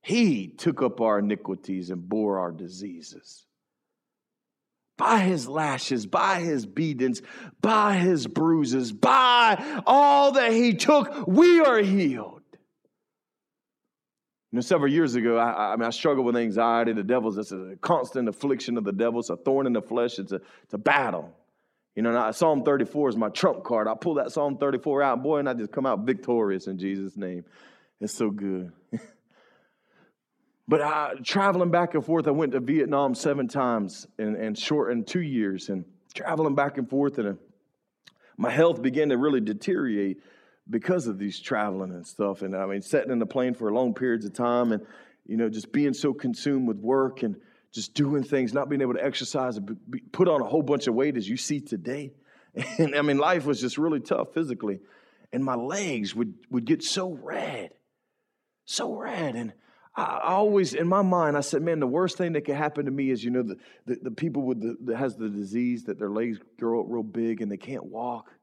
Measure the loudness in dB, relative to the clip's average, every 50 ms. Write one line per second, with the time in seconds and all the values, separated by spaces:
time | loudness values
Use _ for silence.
0 | -2 0 2 4 4 4 4 0 -2 -10 -12 -2 -2 -2 0 2 0 -2 0 0
1 | 2 2 2 2 2 0 -2 -2 -4 -8 -8 -8 -6 -6 -6 -6 -4 -6 -8 -8
2 | -6 -4 -2 0 0 0 0 0 -2 -4 -6 -10 -12 -14 -12 -12 -12 -12 -12 -14
3 | -18 -20 -20 -20 _ -20 -20 -20 _ _ _ _ _ _ _ _ _ _ _ _
4 | _ _ _ _ _ _ _ _ _ _ _ _ _ _ _ _ _ _ _ 0
5 | 2 4 4 4 4 4 2 0 -2 -4 -2 -2 0 0 -2 -4 -2 -2 -2 -2
6 | -2 0 0 2 2 2 2 0 0 -2 -2 -2 -4 -6 -4 -2 -2 -2 0 0
7 | 0 0 0 -2 -8 -16 -18 -18 -18 -18 _ _ 2 4 4 4 4 4 4 4
8 | 4 4 4 2 0 -4 -2 2 4 4 4 4 2 2 0 0 0 -2 -2 0
9 | 4 6 6 6 6 6 6 8 6 6 4 2 -2 -6 -8 -2 4 6 8 8
10 | 8 8 8 8 6 6 6 4 4 4 4 6 6 4 4 4 6 6 6 6
11 | 6 2 -6 -6 -2 4 6 8 10 10 10 10 8 8 6 6 4 4 4 4
12 | 4 2 0 -2 -8 -12 -14 -20 _ _ -20 _ _ _ _ _ _ _ _ _
13 | _ _ _ _ _ _ _ _ _ _ _ _ _ _ _ _ _ _ _ _
14 | _ _ _ _ _ _ _ _ _ _ -4 -4 0 2 2 4 4 4 4 4
15 | 2 2 2 2 2 4 4 4 2 2 0 0 -2 -2 0 -2 -2 -2 -4 0
16 | 0 2 2 2 2 2 2 0 0 0 0 2 2 4 4 4 2 2 0 -2
17 | 0 0 0 0 0 -2 -4 -4 -8 -8 -10 -12 -12 -14 -14 -8 0 0 2 2
18 | 0 -2 -4 -2 -2 -2 -4 -4 -2 -2 -2 -2 -2 -4 -4 -2 -2 -4 -2 0
19 | 0 0 0 -2 -4 -6 -8 -4 0 0 0 2 2 0 0 -2 -2 -2 -2 -2
20 | -2 -2 -4 -8 -8 -8 -8 -8 -8 -14 -20 -20 _ _ -10 -2 0 2 2 2
21 | 2 0 -4 -6 -8 -10 -20 _ _ _ _ _ _ _ _ _ _ _ _ -2
22 | 0 2 2 2 0 0 0 2 2 2 2 2 2 2 2 2 0 -2 0 0
23 | 0 0 0 0 -2 -2 0 2 2 2 2 0 -4 -2 0 0 0 0 -2 -2
24 | -2 -2 -2 0 -2 -2 -2 -2 -2 -2 0 0 0 0 0 0 -2 0 2 2
25 | 2 2 2 0 0 0 0 0 0 -2 -2 -4 -6 -4 -4 -2 0 0 0 0
26 | 0 -2 -2 -2 0 0 0 2 2 0 -2 -2 -4 -8 -8 -4 -4 -4 -4 -4
27 | -6 -8 _ -10 -8 -8 -8 -10 -12 _ _ -20 -20 -20 _ _ _ _ _ _
28 | -8 -8 -4 -2 -2 -2 -2 -4 -4 -4 -4 -4 -6 -10 -14 _ _ _ -10 -10
29 | -10 -14 _ _ _ _ _ _ _ _ _ _ _ _ _ _ _ _ _ _
30 | _ _ _ _ _ _ _ _ _ _ _ _ _ 0 0 2 2 0 -2 -2
31 | -2 -4 -6 -8 -8 -4 0 2 2 2 2 2 2 2 2 2 2 2 0 -2
32 | 0 0 0 0 2 2 2 2 0 0 0 -2 0 2 2 2 2 2 2 2
33 | 2 0 0 0 -2 -2 0 0 -2 -2 -2 0 0 0 0 0 -2 -4 -6 -14
34 | -20 -16 _ -6 -4 -4 -2 -4 -4 -6 -6 -6 -2 -2 0 0 0 0 -2 -4
35 | -4 -2 -4 -4 -2 -2 -2 0 0 0 -2 -6 -6 -6 -6 -8 -8 -10 _ _
36 | _ _ -12 -8 -4 -4 0 0 0 2 2 2 0 0 -2 -6 -6 -2 0 0
37 | 0 0 0 -2 -2 -2 -4 -6 -12 _ _ _ _ _ _ _ _ _ _ _
38 | _ -20 _ _ _ _ _ -4 -4 0 2 4 4 4 4 2 -2 -2 0 2
39 | 2 2 2 2 2 2 2 0 0 -2 -6 -4 -2 -2 -2 0 0 -2 -2 -2
40 | -2 -4 -6 -8 _ -20 -20 _ _ _ _ _ _ -6 -6 -4 0 0 0 0
41 | 0 -4 -6 -4 -6 -8 -8 -8 -6 -4 -2 -2 -2 -2 -4 -6 -6 -8 -10 -12
42 | -14 -16 -4 -2 -2 -2 -2 -4 -6 -6 -4 -4 -4 -4 -6 -6 -4 0 0 0
43 | 0 0 -2 -2 -2 -2 -2 -2 -2 -2 -2 -2 -2 -2 0 0 0 0 -2 -2
44 | 0 0 0 -2 -4 -8 -6 -2 0 0 2 2 2 2 0 -2 -4 -12 -20 -20
45 | -20 _ _ _ _ -6 -2 -2 -2 -2 -4 -6 -10 -4 -2 0 0 0 0 0
46 | -2 -2 -2 -2 -4 -6 -6 -4 -2 -2 0 0 0 -2 -2 -2 0 0 2 2
47 | 2 0 -2 -4 -4 -4 -4 -6 _ _ _ _ _ _ -12 -12 -12 -6 _ 0
48 | 0 2 0 -2 -2 0 0 0 0 0 -2 -4 -2 -2 -2 -2 0 -2 -2 -2
49 | -2 -4 -4 -4 -8 -6 -4 -4 -4 -4 -4 -6 -8 -10 -12 -12 _ -12 -12 -12
50 | -12 -12 0 2 4 4 4 2 0 0 0 0 2 2 0 0 0 0 0 2
51 | 0 0 0 -4 -4 -4 -6 -6 -4 -4 -6 -6 -4 -6 -8 -8 -6 -8 -8 -8
52 | -10 -14 -18 _ _ _ _ _ _ _ _ -10 -10 -6 0 0 0 2 2 0
53 | 2 2 2 2 4 2 2 2 0 0 -2 0 -2 -4 -2 -2 0 0 0 -2
54 | -2 -2 -2 -2 -2 -2 -2 -4 -4 -4 -4 -6 -4 -6 -6 -6 -10 _ _ _
55 | _ _ _ _ _ _ -6 -4 -2 -2 -2 -4 -4 -6 -6 -6 -4 -4 -4 -4
56 | -4 -4 -4 -4 -4 -4 -6 -16 _ _ -4 -4 2 2 0 0 0 -4 -4 -4
57 | -4 -6 -8 -10 -10 -8 -8 -6 -6 -8 -8 -10 -12 -14 -18 _ _ _ _ _
58 | _ _ _ _ _ _ _ _ _ _ _ _ _ -8 -6 -6 -4 -4 -6 -8
59 | -8 -8 -6 -4 -4 -4 -4 -6 -8 -8 -12 _ _ _ _ _ _ _ _ -6
60 | -6 -4 -4 -4 -2 0 2 2 2 4 4 4 2 2 0 -2 2 2 4 4
61 | 4 4 4 4 2 2 2 0 0 0 -2 0 0 0 0 0 0 0 2 0
62 | 0 0 -2 -2 -4 -2 -2 -2 -2 -2 -2 -2 -2 -4 -2 -4 -4 -4 -2 -2
63 | 0 0 -2 -2 -2 -2 0 0 -2 -2 -6 -10 -14 -20 -20 _ _ -8 -8 -6
64 | -6 -12 -8 -4 -6 -4 -2 -2 -2 -2 -2 -2 -4 -6 -8 -6 -6 -6 -4 -2
65 | -2 -4 -4 -6 -6 -6 -4 -6 -6 -4 -2 -2 -2 -2 -2 -4 -6 -8 -6 -6
66 | -6 -4 -2 -4 -4 -4 -6 -10 -12 _ _ -6 -4 -2 -2 -2 -2 -4 -6 -6
67 | -6 -6 -4 -4 -2 -2 -2 -4 -6 -8 -8 -8 -10 -12 -12 -12 -12 -12 -10 -8
68 | -8 -8 -8 -10 -14 -18 _ _